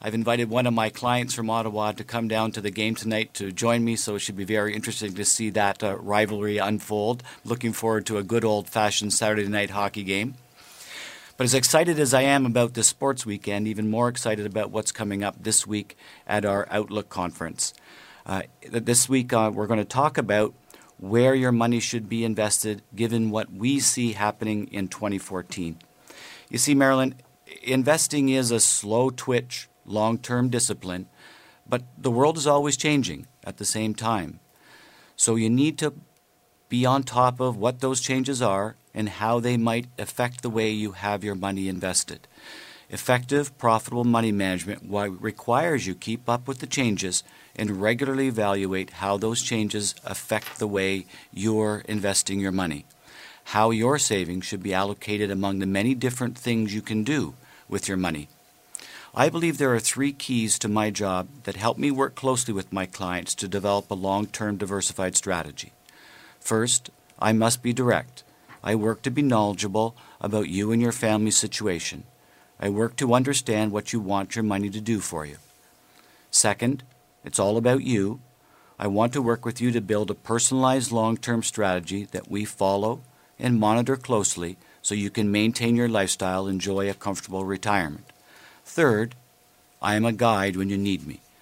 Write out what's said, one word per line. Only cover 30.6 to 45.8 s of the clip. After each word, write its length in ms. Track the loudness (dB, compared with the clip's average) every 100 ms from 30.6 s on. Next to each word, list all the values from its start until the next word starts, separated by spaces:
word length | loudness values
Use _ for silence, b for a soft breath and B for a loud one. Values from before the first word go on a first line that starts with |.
| 0 -2 -6 -8 -10 B B B B B -4
but 140 | -4 -4 -4
the 140 | 0
world 260 | 4 4 4
is 80 | 4
always 320 | 4 4 0
changing 480 | 2 2 2 -4 -12 _
at 140 | -14 -6
the 80 | -4
same 300 | -2 -2 -2
time. 440 | 0 -2 -2 -12 _ b b b b b b b
So 200 | 2 2
you 140 | 4
need 300 | 4 2 2
to 140 | -4 -6 -20 _ _ _ _ _ -4
be 160 | 2 4
on 160 | 4
top 380 | 2 4 4 4
of 180 | -2 2
what 220 | 0 0
those 200 | -2 -2
changes 440 | 0 0 0 0
are 320 | 2 2 -2 -6 _
and 160 | -6 -4
how 300 | -2 0 2
they 180 | 2 2
might 300 | 2 0 -4 -10
affect 460 | -8 -2 -2 -2
the 80 | -4
way 180 | 0 0
you 220 | 0 -4
have 320 | -4 -4 -2
your 100 | -4
money 340 | -4 -4 -2 -4
invested. 600 | -4 -2 -2 -4 -10 -18 B B B B B B
Effective, 680 | -6 0 0 2 0 -2 2
profitable 460 | 4 4 2 0
money 280 | 4 4 4
management 520 | 2 0 -2 -4 -10
wi-, 340 | -6 -4 -4 -4
requires 680 | -8 -6 0 2 2 0